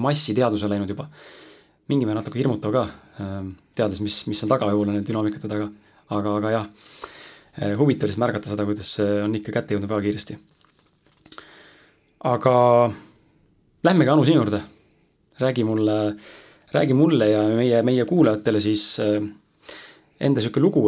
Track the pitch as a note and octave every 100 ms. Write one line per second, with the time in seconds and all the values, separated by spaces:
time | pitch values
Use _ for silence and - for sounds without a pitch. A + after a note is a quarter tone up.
0 | B2+ D3 - G#2+ A#2+ G#2 G2+ G2+ G2 G#2
1 | D3+ - - - - - _ _ - C#3+
2 | A2+ G#2+ A2 A#2 C3 A2 G#2+ B2 G2+ -
3 | - - G2 G2 F#2+ F#2 _ - G#2+ F#2+
4 | G#2 - - G#2 A2 C3 G#2+ G#2 G2+ G2+
5 | G2 A2 G#2+ G#2 G#2+ G#2 G#2 - _ _
6 | _ G#2 G#2 G#2 G#2+ A2 G#2+ - - -
7 | - - - - _ - G2+ G#2 C#3+ D#3
8 | G#2 G2 A#2+ A2 G#2 G#2 G#2 G#2+ - -
9 | G2+ G#2 G#2 A2 G#2+ A#2+ - G#2 G2+ G#2+
10 | G2+ G2+ - - _ _ _ _ _ _
11 | _ _ _ - - - - _ _ _
12 | _ _ - A#2+ C3 B2 B2 A#2+ A#2 G#2+
13 | - _ _ _ _ _ _ _ E3+ F#3
14 | C3 D3+ C3+ D#3+ G#2+ G#2 - - _ _
15 | _ _ _ - C3 A#2+ A2 A2 G#2+ G#2+
16 | G#2+ G#2 - - - - - D3 D3+ C3
17 | D#3+ C#3 G#2+ G#2+ G#2+ A2+ B2 A#2 A#2+ B2+
18 | A#2 F3+ B2+ G#2+ A#2 G#2+ G#2 G#2+ - -
19 | G#2+ G#2 G#2 - _ _ - - - -
20 | _ _ C#3 C3 A2 C3 E3 D3+